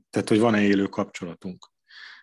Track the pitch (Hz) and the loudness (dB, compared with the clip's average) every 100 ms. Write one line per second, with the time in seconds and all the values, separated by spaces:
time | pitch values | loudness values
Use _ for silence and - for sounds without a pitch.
0 | - 104 - 107 117 107 101 98 98 - | -8 -4 2 4 4 4 2 2 0 -4
1 | 98 - 87 82 95 90 - _ _ - | -8 -8 -14 -12 -14 -16 -20 _ _ -20
2 | - - | -20 -20